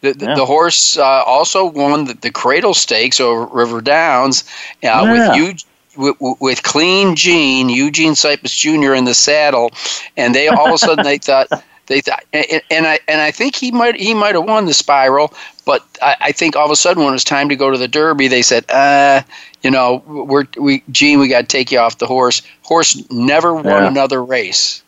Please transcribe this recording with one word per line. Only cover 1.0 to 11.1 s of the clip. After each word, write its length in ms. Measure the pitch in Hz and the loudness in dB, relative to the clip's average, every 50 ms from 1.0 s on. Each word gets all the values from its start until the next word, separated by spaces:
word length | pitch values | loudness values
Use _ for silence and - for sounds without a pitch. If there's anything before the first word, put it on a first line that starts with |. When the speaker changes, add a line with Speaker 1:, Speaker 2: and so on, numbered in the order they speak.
| 143 135 135 135 - | 2 2 4 2 2
Speaker 1:
also 380 | - 127 139 160 156 - 190 190 | 2 2 0 0 0 0 -2 -2
won 400 | 175 156 147 143 143 147 151 151 | -2 -2 -2 0 0 0 0 -2
the, 100 | 131 117 | -6 -8
the 160 | - - - | -8 -10 -8
Cradle 440 | 139 - - 120 135 165 202 214 175 | -8 -4 -2 0 0 2 2 0 0
Stakes 440 | - - - 120 110 117 127 120 - | 0 -2 -2 -2 -2 0 0 0 0
over 280 | 131 120 117 113 117 | 0 0 0 -2 -4
River 340 | - - 127 120 117 117 117 | -6 -2 -2 -2 -2 -2 -6
Downs, 640 | 110 131 143 156 165 165 139 123 131 135 135 - - - - - - - - _ - | -2 0 0 2 2 2 2 2 2 0 0 -2 -6 -8 -16 -18 -18 -18 -18 _ -2
uh, 20 | |
Speaker 2:
Yeah. 160 | 123 110 110 110 110 117 | 0 2 2 4 4 4
Speaker 1:
with 100 | 233 233 202 117 | 4 4 2 2
Eug-, 280 | 139 156 185 196 160 - _ _ _ _ _ _ | 2 0 -2 -4 -10 -18 _ _ _ _ _ _
w-, 180 | 143 135 143 135 | -4 -2 -2 -2
w-, 220 | _ 139 127 123 _ | _ -6 -6 -6 _
with 240 | 135 131 127 - - | -2 -2 -2 -2 -4
Clean 540 | - - 147 160 180 185 196 202 196 170 | -4 -2 0 0 2 2 2 2 0 0
Gene, 520 | 156 - 185 175 170 151 135 131 131 127 127 | 0 0 2 2 2 2 0 0 0 0 0
Eugene 460 | 120 127 139 151 147 160 160 160 151 | 0 0 -2 -2 0 0 0 0 0
Cypress 400 | - - 151 147 143 _ 123 - | 0 0 0 -2 -2 _ -8 -4
Junior 380 | - - 151 156 156 143 135 135 | -4 -2 0 0 2 2 2 2
in 120 | 131 127 | 2 0
the 80 | 123 120 | 0 0
saddle, 580 | - - - 147 151 151 147 139 120 117 120 - - - - - - - - _ | 0 0 2 2 2 2 2 2 0 0 -2 -4 -8 -12 -10 -10 -10 -12 -14 _
and 200 | - 127 120 120 | -4 -2 0 0
they 100 | 131 143 | 2 2
all 220 | 156 151 135 147 151 | 2 2 2 2 2
of 60 | 160 | 2
a 40 | 156 | 2
sudden 260 | - 196 160 156 202 | 2 0 0 0 0
they 140 | 143 | -2